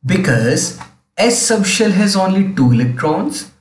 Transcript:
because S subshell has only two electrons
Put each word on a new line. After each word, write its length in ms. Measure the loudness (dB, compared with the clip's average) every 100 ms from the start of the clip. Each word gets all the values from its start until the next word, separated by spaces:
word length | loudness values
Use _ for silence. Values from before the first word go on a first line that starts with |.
| -2
because 720 | -2 0 0 0 -2 -4 -10 -20 _ _ -2
S 320 | 0 0 0
subshell 420 | 0 0 0 2
has 240 | 2 2 0
only 380 | 0 0 0
two 180 | 2 2
electrons 800 | 4 0 -2 -2 -2 -4 -6 -12 _